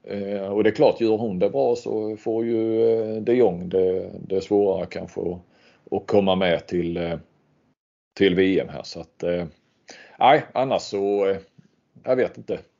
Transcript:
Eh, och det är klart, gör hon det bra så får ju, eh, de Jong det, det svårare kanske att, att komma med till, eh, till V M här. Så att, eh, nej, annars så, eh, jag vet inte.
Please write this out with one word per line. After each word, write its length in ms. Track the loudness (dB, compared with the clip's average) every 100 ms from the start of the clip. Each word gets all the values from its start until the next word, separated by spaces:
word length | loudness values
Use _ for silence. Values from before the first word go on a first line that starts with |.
Eh, 500 | -10 -8 -6 -6 -4
och 100 | 2
det 60 | 2
är 60 | 4
klart, 260 | 4 4
gör 160 | 2 2
hon 220 | 0 0
det 100 | 0
bra 260 | 2 0 0
så 420 | -4 -4 -6 -6
får 280 | -4 -2 -2
ju, 460 | 0 0 2 2
eh, 300 | 2 -2 -4
de 120 | 0
Jong 360 | 4 4 2 -2
det, 420 | 0 2 0 -6 -12 -4
det 140 | -4
svårare 440 | 0 2 2 0 -4
kanske 320 | -8 -10 -6
att, 180 | -6 -8 -14 _ _ _ -6
att 160 | -6 2
komma 280 | 2 4 2
med 320 | 2 0 -2
till, 300 | -4 -4 -4
eh, 200 | -6 -6 -12 _ _ _ _ _ _ _ _ 0
till 180 | 2 4
V 240 | 2 2
M 80 | -2
här. 120 | -10
Så 160 | -14 -14
att, 240 | -16 _
eh, 220 | -4 -4 -6 _ _ _ -20 -20 -20 2
nej, 240 | 4 4 2
annars 280 | -4 0 -2
så, 480 | -2 -4 0 0 0
eh, 80 | -2 -8 _ _ _ _ -14
jag 120 | -2 0
vet 220 | 0 -4
inte. 220 | -10 -10 -10